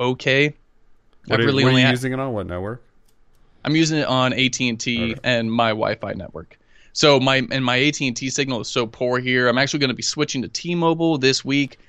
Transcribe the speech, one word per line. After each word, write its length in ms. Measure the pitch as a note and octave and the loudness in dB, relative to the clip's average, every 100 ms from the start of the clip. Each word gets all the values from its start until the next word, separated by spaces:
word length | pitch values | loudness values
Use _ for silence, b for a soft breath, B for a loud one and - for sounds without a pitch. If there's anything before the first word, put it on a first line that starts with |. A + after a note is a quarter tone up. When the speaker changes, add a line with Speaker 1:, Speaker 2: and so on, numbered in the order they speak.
Speaker 1:
okay. 540 | B2 B2+ C#3 C3+ D3 - _ _ - - _ - - | -2 -2 2 2 2 -2 _ _ -20 -20 _ -18 -2
Speaker 2:
What 80 | C3 | 0
Speaker 1:
I've 60 | |
Speaker 2:
are, 20 | B2+ | 2
Speaker 1:
really 160 | C3+ | 4
Speaker 2:
what 60 | C3 | 4
are 20 | |
Speaker 1:
only 120 | C3 | 6
Speaker 2:
you 40 | C3 | 4
Speaker 1:
had 60 | |
Speaker 2:
using 200 | B2+ C3 | 2 -2
it 60 | C3 | -4
on? 140 | C3+ | -4
What 140 | A2 F2+ | -6 -6
network? 360 | F2+ G2 B2 - _ _ _ _ _ _ _ | -6 -8 -10 -16 _ _ _ _ _ _ _
Speaker 1:
I'm 120 | - D#3 | -2 0
using 220 | D#3+ D#3 | 2 0
it 80 | C#3 | 0
on 260 | B2+ B2+ | 2 2
A 160 | A#2+ C3 | 2 0
T 200 | - B2+ | 0 -4
and 120 | A#2 | -4
T 320 | - A#2+ A#2 | -4 -4 -4
Speaker 2:
Okay. 80 | A2+ | -4
Speaker 1:
and 300 | B2 A#2+ A#2 | -2 0 0
my 160 | A#2 A#2 | 2 2
Wi-Fi 460 | G#2+ G#2+ G#2+ G2+ | 2 -2 -4 -6
network. 440 | G2 F2 E2 E2+ _ b b b - | -8 -10 -14 -18 _ b b b 0
So 240 | D3+ C#3 | 4 4
my, 260 | C3 C3 B2+ | 4 0 0
and 120 | C3+ | -2
my 140 | B2+ B2 | 0 2
A 140 | D3 | 2
T 180 | D3 C#3 | 0 -4
and 80 | A#2 | -4
T 140 | C3 | -6
signal 320 | C3+ C3+ B2 | -4 -4 -4
is 60 | - | -4
so 180 | C3 A#2 | -4 -4
poor 320 | - B2 B2 | -2 -2 -2
here. 300 | B2+ B2+ B2 | 0 2 2
I'm 100 | B2 | 2
actually 220 | C#3 D3+ | 2 0
gonna 120 | C3+ | -2
be 100 | A#2 | -2
switching 380 | - - D3 C#3 | -6 -4 -4 -4
to 80 | A2 | -6
T-Mobile 720 | - E3+ F3 E3 E3 E3 D#3 | -8 -4 0 0 2 0 2
this 260 | C3 C3 | 0 0
week. 340 | C3+ C#3 C#3 - | -2 -2 -2 -8